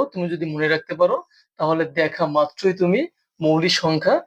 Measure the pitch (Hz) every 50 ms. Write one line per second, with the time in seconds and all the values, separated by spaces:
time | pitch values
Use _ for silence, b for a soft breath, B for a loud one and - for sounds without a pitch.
0 | 277 277 - 185 175 170 170 151 170 160 151 151 156 151 156 156 - - 175 160
1 | 175 185 240 - - b b b b b _ - 160 156 160 165 160 143 139 165
2 | 156 151 - - 170 151 147 151 147 147 - - 190 190 180 185 180 175 190 247
3 | 330 349 _ _ _ _ _ - 160 156 156 160 165 180 - - - 160 156 151
4 | - 185 269 339 -